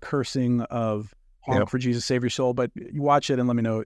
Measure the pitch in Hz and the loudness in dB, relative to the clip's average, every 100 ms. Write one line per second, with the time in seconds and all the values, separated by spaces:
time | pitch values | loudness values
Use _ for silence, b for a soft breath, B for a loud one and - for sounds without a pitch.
0 | - 143 123 135 123 120 117 120 113 107 | -4 -4 -2 0 2 0 0 -2 -2 -2
1 | 104 - _ _ - - 104 131 127 120 | -6 -16 _ _ -2 0 2 0 0 0
2 | - 127 123 - 127 123 123 - - 147 | 0 0 0 0 0 0 -2 -6 -10 -2
3 | 143 143 - 131 123 120 113 110 | 2 2 2 0 2 2 0 -2